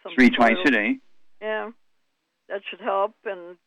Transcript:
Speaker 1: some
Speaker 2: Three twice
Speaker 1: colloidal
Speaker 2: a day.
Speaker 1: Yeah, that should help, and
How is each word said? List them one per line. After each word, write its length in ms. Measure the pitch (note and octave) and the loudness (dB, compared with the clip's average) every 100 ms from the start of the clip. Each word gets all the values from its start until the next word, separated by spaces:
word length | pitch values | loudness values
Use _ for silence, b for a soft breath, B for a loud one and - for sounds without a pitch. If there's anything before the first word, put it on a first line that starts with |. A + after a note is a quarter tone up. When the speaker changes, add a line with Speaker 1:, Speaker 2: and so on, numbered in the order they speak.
Speaker 1:
some 100 | - B2+ | -6 4
Speaker 2:
Three 140 | A#2+ | 4
twice 240 | - A#2 | 6 2
Speaker 1:
colloidal 140 | A#2 D3 | 4 2
Speaker 2:
a 40 | A2+ G#2+ | 2 0
day. 40 | C3+ - - - - | -4 -8 -20 -20 -12
Speaker 1:
Yeah, 300 | G#3+ G#3+ G#3+ - _ _ _ _ _ _ - | -6 -6 -8 -14 _ _ _ _ _ _ -12
that 120 | G3+ - | -12 -10
should 120 | F3 | -8
help, 340 | G#3+ G3 G#3 - G#3+ | -4 0 -2 -4 -10
and 320 | F#3 F3 F3 | -10 -12 -20